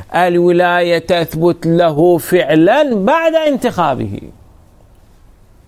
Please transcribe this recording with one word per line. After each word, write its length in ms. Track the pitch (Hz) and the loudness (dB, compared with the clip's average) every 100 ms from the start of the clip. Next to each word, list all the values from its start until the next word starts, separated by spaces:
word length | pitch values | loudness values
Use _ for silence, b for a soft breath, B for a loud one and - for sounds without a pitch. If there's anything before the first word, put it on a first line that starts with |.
| - | -8
الولاية 840 | 170 180 175 175 175 180 175 175 170 | -2 0 2 2 2 2 0 0 -2
تثبت 680 | 165 175 160 156 170 165 165 | -2 -2 -2 -2 -2 0 0
له 520 | 170 170 147 175 170 | 0 0 2 2 2
فعلا 840 | - 180 143 156 170 262 294 220 | 0 0 2 2 4 2 0 0
بعد 300 | 196 320 330 | 0 0 0
انتخابه. 840 | 320 311 269 240 180 156 123 110 101 - - - - _ _ _ _ _ _ - _ _ _ | 0 0 -2 -2 -2 -2 -2 -6 -10 -14 -20 -20 -20 _ _ _ _ _ _ -20 _ _ _